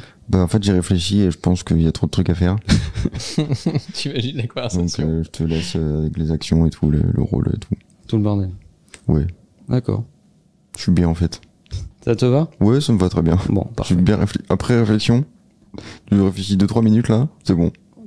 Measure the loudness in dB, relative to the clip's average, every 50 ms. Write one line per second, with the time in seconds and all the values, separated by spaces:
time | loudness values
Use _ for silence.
0 | -8 -12 -20 _ -6 -2 0 2 2 2 0 0 2 2 2 2 2 2 0 0
1 | 0 0 2 2 2 2 0 0 0 0 0 0 0 0 2 2 2 2 0 0
2 | -4 -2 0 0 0 0 0 0 2 0 0 0 0 2 2 2 0 -2 -4 -4
3 | -4 -4 -4 -8 -10 -8 -4 -4 -2 -2 -2 -4 -4 -4 -4 -4 -6 -8 -10 -8
4 | -8 -6 -4 -4 -6 -6 -4 -6 -6 -6 -6 -8 -8 -4 -2 -2 -2 -2 -2 -4
5 | -2 -2 -2 -2 -4 -6 -6 -6 -4 -2 -2 -2 -4 -4 -4 -4 -2 -2 -2 -2
6 | -2 -4 -4 -4 -4 -2 -2 -4 -2 0 2 2 2 2 0 0 0 0 2 2
7 | 2 0 0 0 -2 0 0 -2 -2 -2 -2 -4 -6 -6 -8 -8 _ _ _ _
8 | -10 -4 -2 -2 0 0 0 -2 -4 -4 -8 -12 -18 -20 _ _ _ _ -20 -10
9 | -4 -2 0 0 0 -2 -6 _ _ _ _ _ -8 -4 -4 -2 -2 -2 -4 -4
10 | -4 -8 _ _ _ _ _ _ _ _ _ _ _ _ -14 -6 0 0 2 4
11 | 4 2 2 0 0 -2 -4 -6 -20 _ _ _ _ -14 -12 -12 -12 -14 -16 _
12 | -2 -2 0 2 2 2 2 2 0 -2 -2 0 2 2 2 2 2 2 2 2
13 | 2 2 0 0 2 2 2 2 0 0 -2 -2 -2 -4 -6 -6 -2 0 2 2
14 | 4 2 2 2 0 -2 -4 -6 -4 -4 -4 -2 0 2 2 2 2 2 2 0
15 | 2 2 2 0 0 -4 _ _ _ _ _ _ _ _ -20 -18 -18 -18 -20 -10
16 | _ 0 2 4 4 2 0 -2 -2 0 2 2 2 2 2 2 4 4 4 4
17 | 4 2 2 2 0 -2 -4 _ -2 0 2 2 2 0 -2 -6 _ _ _ -20
18 | -8